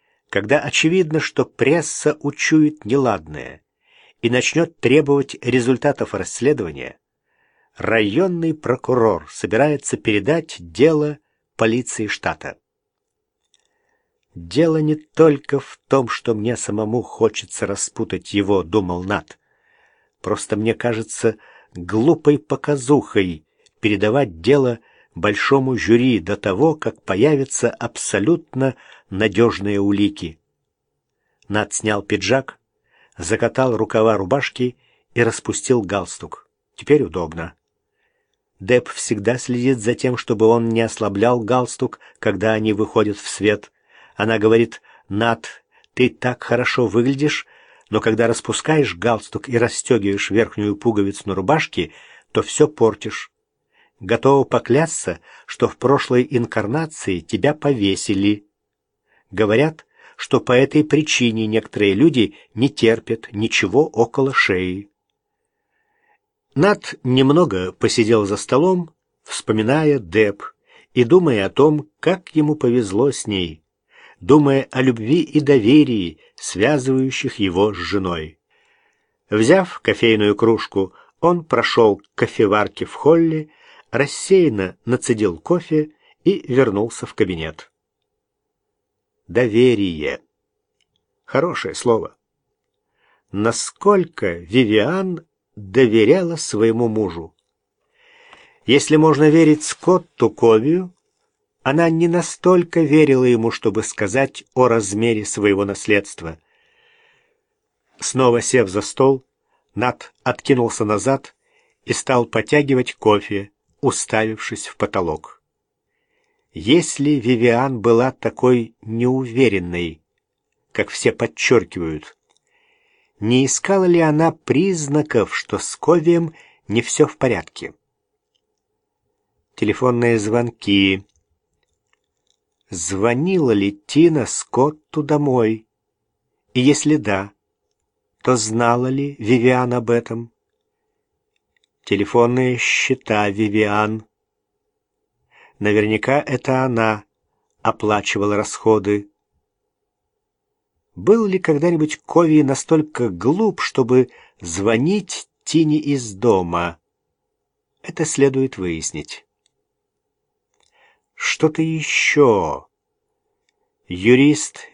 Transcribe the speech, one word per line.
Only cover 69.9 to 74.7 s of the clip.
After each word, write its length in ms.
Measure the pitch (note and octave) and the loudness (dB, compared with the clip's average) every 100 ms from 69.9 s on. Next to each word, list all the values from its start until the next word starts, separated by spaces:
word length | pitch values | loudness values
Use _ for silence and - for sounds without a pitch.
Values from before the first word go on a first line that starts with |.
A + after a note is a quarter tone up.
| C#3 | 0
Деб 460 | E2+ G2+ G#2 G2 - - _ _ _ | 0 2 2 0 -12 -20 _ _ _
и 100 | B2+ | 0
думая 440 | A#2 F#3 E3 A2 F#2+ | 4 4 4 0 0
о 20 | |
том, 400 | - D3+ D3+ - _ | 2 4 2 -4 _
как 360 | D#3+ F#3 - D#3 | -2 -2 -2 -2
ему 180 | D3+ D3+ | 0 0
повезло 540 | B2 B2 G2+ G2 C#3 | 0 0 -2 0 -2
с 160 | - - | -2 -6
ней – 360 | G2 E2+ D#2 _ _ _ _ - _ | -4 -4 -10 _ _ _ _ -20 _
думая 440 | F2+ D3+ C#3+ C3+ - | 4 4 4 2 0